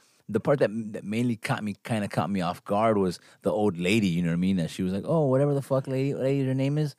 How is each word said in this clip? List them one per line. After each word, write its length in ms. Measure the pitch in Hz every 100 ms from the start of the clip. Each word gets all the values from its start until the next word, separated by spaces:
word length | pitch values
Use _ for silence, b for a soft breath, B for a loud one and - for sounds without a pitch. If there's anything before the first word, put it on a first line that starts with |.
| b b b
the 120 | 104
part 180 | - 139
that, 140 | 117 110 110
that 100 | 95
mainly 320 | 95 110 123 110
caught 280 | - 113
me, 120 | 107 98
kinda 240 | - 113 101
caught 240 | - 85
me 100 | 98
off 220 | 87 87 -
guard 320 | 101 113 104
was 220 | 92 82 b b
the 80 | 98
old 260 | 107 104 85
lady. 300 | 87 110 101
You 160 | 85
know 60 | 85
what 40 |
I 40 | 85
mean? 180 | 92 95
That 140 | 78
she 100 | -
was 100 | 92
like, 120 | 98 101
"Oh, 220 | 160 139
whatever 260 | 131 143
the 80 | 139
fuck 240 | 135 135 131
lady, 300 | 131 139 -
lady 280 | 131 139 131
her 80 | 131
name 240 | 135 151
is." 160 | 147